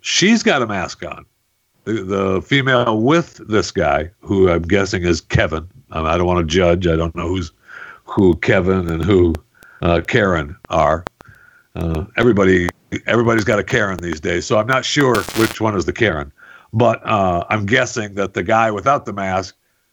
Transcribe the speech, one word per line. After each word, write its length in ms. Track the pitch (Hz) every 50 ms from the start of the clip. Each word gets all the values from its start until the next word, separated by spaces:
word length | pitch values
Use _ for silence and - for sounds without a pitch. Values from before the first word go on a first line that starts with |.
She's 400 | - - - - 175 214 233 214
got 220 | - 220 160 135 120
a 40 |
mask 380 | 107 101 92 82 - - - -
on. 200 | 71 69 - - _ _ _ _ _ _ _ _ _ _ _ -
The, 200 | 101 113 104 95
the 380 | 92 101 98 98 95 95 95
female 580 | - - 143 139 127 135 127 120 120 117 110 110
with 380 | 113 139 160 170 165 - - - -
this 220 | - 110 131 - -
guy, 400 | - 95 82 73 71 76 78 80 - _
who 280 | - - 101 95 92 87
I'm 140 | 85 82 82
guessing 400 | 82 98 98 98 - - 92 87
is 180 | 87 85 -
Kevin. 480 | - - - 117 104 80 80 80 82 - - - - -
Um, 140 | - 80 80
I 100 | 80 82
don't 80 | 90 87
wanna 180 | 90 90 87 82
judge. 440 | 76 80 95 90 87 87 90 90
I 80 | 85 80
don't 200 | 82 82 82 -
know 120 | 87 82
who's, 240 | 85 92 92 82 - _ _ _ - - - - - - - _
who 320 | - - - 98 90 85
Kevin 520 | - - - 107 95 90 95 95 92 87 82
and 160 | 82 82 80
who, 300 | 98 101 90 87 85 80 - - _ _ _ - - - -
uh, 200 | - 87 85 85 -
Karen 500 | - - 117 104 95 87 80 71 71 - - - -
are. 360 | 90 82 76 73 78 82 85 - _ _ - - - - _ _ _ _ _ _ -
Uh, 300 | 85 85 82 80 78 95 - -
everybody, 520 | 117 117 123 104 101 95 95 92 90 90 - - _ _ - - - -
everybody's 360 | - 110 117 117 117 113 110 98
got 160 | 117 107 101
a 40 | 95
Karen 340 | - 131 120 104 98 95
these 220 | 85 87 85 80 78
days, 260 | - 92 87 85 -
so 120 | - 117
I'm 100 | 107 107
not 180 | 123 131 127 127
sure 360 | - - 147 139 127 117 101 87 - -
which 220 | 110 113 110 - -
one 160 | 110 110 104
is 100 | 90 76
the 80 | 85 -
Karen. 380 | - 113 101 80 73 71 73 - _ - - - - _ _ -
But, 320 | 113 120 113 113 - -
uh, 400 | 110 113 101 95 90 87 85 - -
I'm 160 | 107 110 98
guessing 500 | 98 123 131 123 117 - 117 107 104 98
that 180 | 101 98 92 -
the 100 | 104 90
guy 260 | 101 110 113 113 113
without 340 | 107 98 95 135 143 139 -
the 80 | 117 98
mask 420 | 101 98 95 92 95 95 - - _ _ _ _ _ _ _